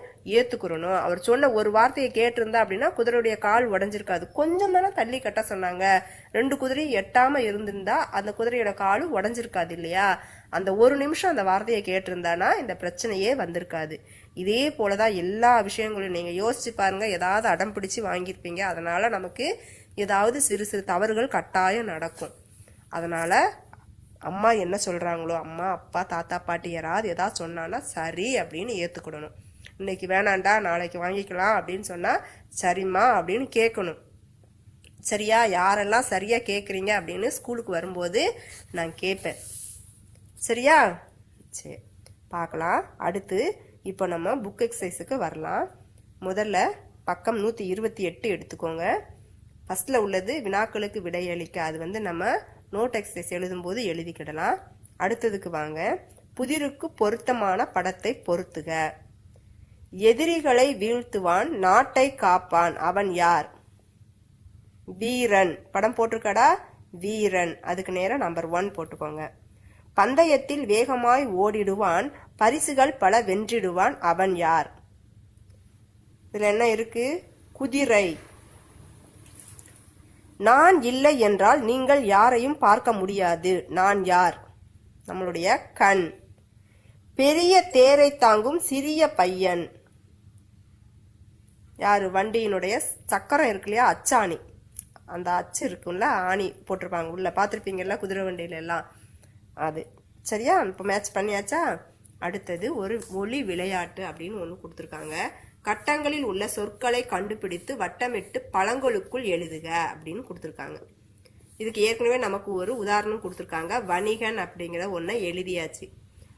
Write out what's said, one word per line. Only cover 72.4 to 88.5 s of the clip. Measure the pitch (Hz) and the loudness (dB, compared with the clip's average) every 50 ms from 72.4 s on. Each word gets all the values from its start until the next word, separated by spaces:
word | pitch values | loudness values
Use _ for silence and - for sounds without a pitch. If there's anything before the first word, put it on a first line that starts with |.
| 214 226 269 311 - 320 285 262 262 302 277 | 4 4 4 2 -2 -2 4 4 4 4 4
பல | - 202 185 208 240 | 2 4 4 4 4
வென்றிடுவான், | 220 196 185 208 220 202 233 233 190 180 170 180 196 190 190 - | 2 2 -2 -2 -2 -2 -2 -2 -2 -2 0 2 2 2 0 0
அவன் | - 170 170 180 190 190 185 | 0 0 2 2 2 0 2
யார்?" | 170 170 160 165 160 143 - - - - _ _ - _ - _ - - - _ - - _ - - _ - _ - - _ _ - _ _ _ _ _ - | 0 2 2 2 2 0 -2 -8 -20 -20 _ _ -20 _ -20 _ -20 -20 -20 _ -20 -20 _ -20 -20 _ -20 _ -20 -20 _ _ -20 _ _ _ _ _ -12
இதுல | - 208 | -6 0
என்ன | 208 208 208 220 233 233 | 2 2 2 4 2 2
இருக்கு? | 220 214 226 226 - 226 240 269 320 370 - - - _ - - - | 2 0 -4 -6 -4 -4 -2 -2 -4 -6 -8 -14 -20 _ -20 -20 -10
குதிரை. | - 262 - - 277 277 262 220 202 196 170 156 - - - - - - - - - - - - - - - - - - - _ - - - - - - - - - - - - - - - _ - - - - - _ - - - | -8 -6 -4 0 0 2 4 4 4 4 2 -2 -6 -12 -20 -20 -20 -20 -20 -20 -20 -20 -20 -20 -20 -20 -20 -20 -20 -20 -20 _ -20 -20 -20 -20 -20 -20 -20 -20 -20 -20 -20 -20 -20 -20 -20 _ -20 -20 -20 -20 -20 _ -20 -8 2
"நான் | 196 220 247 277 320 359 381 311 | 6 6 8 10 10 8 8 6
இல்லை | 226 240 254 262 269 294 294 247 | 4 0 0 4 4 4 6 6
என்றால் | 220 208 202 185 190 214 277 294 | 4 4 4 6 6 6 6 6
நீங்கள் | 233 220 247 262 262 254 285 285 247 | 4 0 0 0 4 4 4 4 4
யாரையும் | 196 196 196 220 247 254 233 240 277 302 - | 4 6 6 6 6 6 4 0 0 -2 2
பார்க்க | - - 208 262 - 247 | 4 6 6 6 4 0
முடியாது, | 220 196 185 196 202 196 185 170 170 165 170 180 185 180 - - | 0 0 0 -2 -2 0 2 0 0 0 0 0 0 0 -2 -4
நான் | 151 185 185 202 202 202 185 | -2 2 2 4 2 2 2
யார்?" | 180 180 180 180 170 175 - - - - - - - _ - _ - - - - - | 4 4 4 4 4 2 -2 -16 -20 -20 -20 -20 -20 _ -20 _ -20 -20 -20 -14 -10
நம்மளுடைய | 180 185 185 180 170 165 170 196 247 - - - - | -8 -6 -6 -6 -4 -2 2 2 2 2 0 -8 0
கண். | - 233 196 196 190 170 156 - - - - - _ _ _ _ - _ _ _ _ _ - - - _ - - | 4 6 6 6 4 2 0 -4 -12 -20 -20 -20 _ _ _ _ -20 _ _ _ _ _ -20 -20 -20 _ -12 -2
பெரிய | - 269 285 311 330 349 359 381 359 | 2 4 4 4 4 6 8 8 6
தேரை | 359 359 - 254 254 269 285 285 285 285 285 - | 6 6 8 8 10 10 10 8 8 6 6 6
தாங்கும் | 247 226 214 214 214 262 | 6 6 6 6 4 2